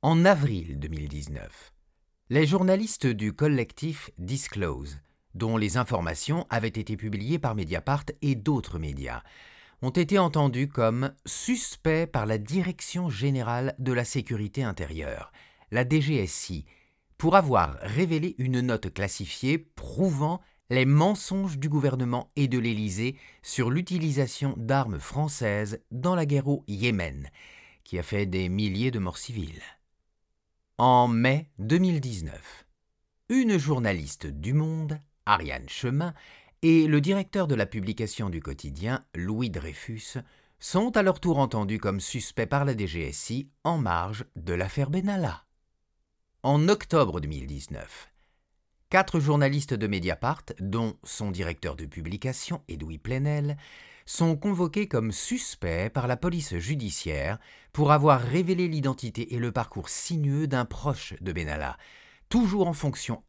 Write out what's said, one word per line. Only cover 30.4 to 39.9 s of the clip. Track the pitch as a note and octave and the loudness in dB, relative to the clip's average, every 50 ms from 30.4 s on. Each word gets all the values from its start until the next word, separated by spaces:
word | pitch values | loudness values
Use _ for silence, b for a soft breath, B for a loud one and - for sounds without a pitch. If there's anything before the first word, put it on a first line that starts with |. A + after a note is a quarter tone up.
| _ _ _ _ _ _ _ - | _ _ _ _ _ _ _ 2
En | A#2 B2+ B2+ B2 B2 A#2+ | 6 6 8 8 6 6
mai | A#2 A2+ A#2+ B2+ C3+ D3 D#3+ - _ - | 4 4 4 4 4 2 -2 -6 _ -8
deux | F#2+ A2 D3 F3 | -2 2 2 4
mille | F#3 F#3 E3+ D#3 | 4 4 2 0
dix-neuf, | C3 B2+ A2+ F#2 D#2+ D2+ - - - - - - - _ _ _ _ _ _ _ _ _ _ _ _ _ | -2 -4 -6 -6 -6 -8 -8 -10 -16 -18 -20 -20 -20 _ _ _ _ _ _ _ _ _ _ _ _ _
une | A#3 C4 C4 A3+ G#3 F3+ | 2 4 4 6 4 4
journaliste | C#3+ D3 D3+ B2+ A#2+ G#2+ G2 F2 D2+ C#2 - - - | 4 2 2 2 4 2 2 0 -2 -6 -8 -8 -8
du | D2+ C#2+ D2 D2+ G#2 C3 | -8 -8 -6 -4 0 2
Monde, | D3+ D#3 D#3+ D#3+ D#3+ D#3 D3+ D#3 D3+ - _ _ _ _ - | 2 2 0 -2 -4 -4 -4 -6 -6 -10 _ _ _ _ 0
Ariane | G#2 F2+ E2 C#2+ C2 B1+ B1+ C2+ | 2 2 2 -4 -6 -8 -8 -10
Chemin, | - - - B2 B2+ C#3+ E3 F3 D#3+ B B B B B B B B B - | -10 -4 -2 0 0 0 0 -2 -4 B B B B B B B B B 6
et | E3 E3 E3 D#3 D#3 | 8 8 8 8 6
le | D3+ D3 | 4 4
directeur | C#3+ E3 G3 G3+ F#3+ - - G3+ F#3 | 4 4 2 0 0 -2 0 0 2
de | D#3 C#3 | 2 2
la | A2 G2+ F#2+ | 2 2 0
publication | - A2 F#2+ F#2+ G#2+ - A#2 G#2 - - A#2 G2 | -2 -6 -4 -4 -4 -4 -4 -6 -4 -4 -4 -4
du | E2+ E2 | -4 -4
quotidien, | D2 - C#2+ C#2+ - D2 C#2 D2 F2+ A2+ B2+ C3+ - _ _ | -6 -8 -10 -8 -8 -10 -10 -6 -4 -4 -4 -4 -6 _ _
Louis | E2+ F2 F#2 G#2+ A2 B2+ A#2 | -6 -4 -4 -2 -2 -2 -4
Dreyfus, | E2+ - D#2+ D#2+ D2 - - - | -4 -6 -8 -8 -10 -12 -10 -10